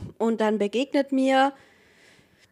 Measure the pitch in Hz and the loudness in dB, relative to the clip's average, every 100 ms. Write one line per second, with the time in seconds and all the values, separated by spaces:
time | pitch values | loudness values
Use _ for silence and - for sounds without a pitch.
0 | - - 226 220 220 214 202 220 277 294 | -10 -4 -2 0 0 0 -2 -2 -2 -2
1 | 277 269 262 269 277 277 - _ _ _ | -2 0 2 2 2 -2 -20 _ _ _
2 | - _ _ _ _ | -20 _ _ _ _